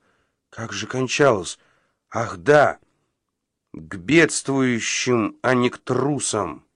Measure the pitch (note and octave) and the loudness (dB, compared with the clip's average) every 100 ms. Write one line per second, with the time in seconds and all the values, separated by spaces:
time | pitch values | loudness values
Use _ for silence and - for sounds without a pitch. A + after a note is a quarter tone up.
0 | _ _ _ _ _ - A2+ G2 G#2+ B2+ | _ _ _ _ _ -14 -12 -10 -8 -4
1 | B2+ - C#3+ G#2 E2+ - _ _ _ _ | -2 4 4 4 -2 -12 _ _ _ _
2 | _ G#2+ A2 F#2 F2 D3 A#2 - _ _ | _ -6 -6 -4 4 6 4 0 _ _
3 | _ _ _ _ _ _ _ - D#2+ F#2+ | _ _ _ _ _ _ _ -18 -14 -12
4 | F2+ E3 D#3 - - C3+ C3 A#2 - - | 0 2 2 0 -4 0 0 0 -4 -4
5 | B2+ A#2+ G2+ - A#2+ B2+ B2 - - C3 | 0 0 0 -2 0 2 0 -2 -6 -2
6 | C#3 C#3 - G#2+ F2 - _ | -2 -2 -2 -4 -4 -8 _